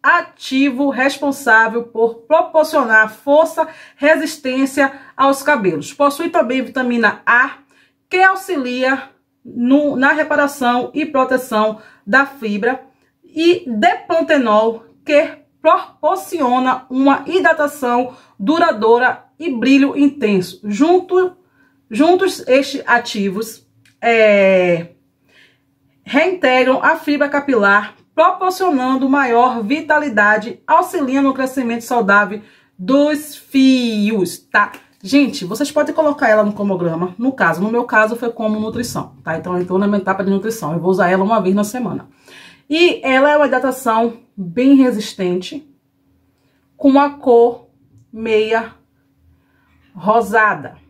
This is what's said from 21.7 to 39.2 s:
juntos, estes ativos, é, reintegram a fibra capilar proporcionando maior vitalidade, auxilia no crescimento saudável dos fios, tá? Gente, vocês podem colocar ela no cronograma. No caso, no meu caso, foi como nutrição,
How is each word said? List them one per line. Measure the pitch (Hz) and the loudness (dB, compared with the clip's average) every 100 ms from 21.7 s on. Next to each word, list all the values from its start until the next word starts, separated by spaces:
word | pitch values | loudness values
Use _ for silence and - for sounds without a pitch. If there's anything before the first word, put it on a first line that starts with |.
| _ _ | _ _
juntos, | 220 320 370 381 - - | 0 2 4 0 -4 0
estes | 262 277 277 - | 0 0 -8 0
ativos, | 240 240 220 196 185 226 - _ _ _ _ | -2 0 -4 -4 -4 -8 -12 _ _ _ _
é, | 233 226 214 202 190 185 180 170 170 _ _ _ _ _ _ _ _ _ _ _ | 0 4 4 4 4 4 2 -2 -4 _ _ _ _ _ _ _ _ _ _ _
reintegram | - 262 349 370 262 254 254 262 | -4 0 0 0 0 2 2 2
a | 277 320 | 0 -2
fibra | - 294 285 | -2 -2 0
capilar | 285 285 240 202 202 208 _ _ - | -2 0 0 2 2 0 _ _ 0
proporcionando | 330 381 370 359 359 269 254 262 269 | 2 2 -4 -2 -2 0 -2 -2 0
maior | 285 254 233 254 233 | 0 2 2 2 0
vitalidade, | 208 302 311 302 294 208 208 214 220 185 - | -4 -4 0 0 0 2 2 2 -2 -12 0
auxilia | 320 359 359 262 269 | 2 2 -4 -2 0
no | 277 | 0
crescimento | 262 262 269 233 233 | 0 -4 -4 -4 -6
saudável | - 247 202 202 202 214 - _ _ - | -2 -2 2 2 2 -6 -14 _ _ -12
dos | 185 277 294 302 - - | 0 2 2 -2 -8 -18
fios, | _ 269 262 254 240 214 202 220 175 - | _ 2 4 2 0 -2 -2 -2 -4 -8
tá? | _ 214 208 - _ _ | _ -2 -2 -6 _ _
Gente, | 190 277 262 - 180 | 0 2 2 -2 -10
vocês | 220 294 | -6 -4
podem | 302 294 | -2 -2
colocar | - 302 285 247 | 0 0 0 2
ela | 214 | 2
no | 208 | 2
cronograma. | 208 202 180 170 165 180 - | -2 -4 -2 -2 -4 -6 -4
No | 254 | -6
caso, | 262 175 165 | 0 -2 0
no | 214 | -2
meu | 233 | -2
caso, | 240 220 214 233 | 0 0 0 -2
foi | 233 | -6
como | 233 214 214 | -4 -4 -4
nutrição, | 214 226 247 - - - | -6 -8 -8 -8 -10 -14